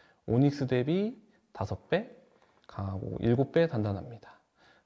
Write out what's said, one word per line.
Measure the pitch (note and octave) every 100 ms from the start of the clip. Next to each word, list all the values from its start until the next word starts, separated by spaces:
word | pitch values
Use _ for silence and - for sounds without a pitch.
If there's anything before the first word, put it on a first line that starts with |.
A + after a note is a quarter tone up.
| _ _ -
오닉스 | A#2 C#3+ C#3+ C3
대비 | B2+ C3 F#3 G#3+ - - _ _
다섯 | - G#2+ - -
배 | F3 A#3 - _ _ _ _ -
강하고 | - G2 G2 - G#2
일곱 | A#2 A#2+ C3+
배 | E3 E3
단단합니다. | A#2+ G#2 G2 B2+ A2+ - - _ _ _ _